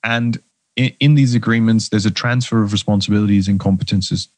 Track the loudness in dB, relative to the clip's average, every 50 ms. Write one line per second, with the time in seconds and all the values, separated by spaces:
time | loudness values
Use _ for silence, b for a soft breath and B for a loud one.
0 | -4 -4 -2 -2 0 -2 -2 -4 _ _ _ _ _ _ _ -2 -2 -2 0 _
1 | 2 4 4 4 4 4 2 0 0 0 0 2 2 2 2 0 0 0 -2 0
2 | 0 0 -2 -2 -4 -2 -2 -2 -2 -2 0 0 0 0 -2 -4 -2 0 -2 -2
3 | 0 0 0 0 2 2 2 2 2 0 -2 0 0 0 0 0 -2 -2 -2 -4
4 | -2 -4 -6 -8 -8 _ _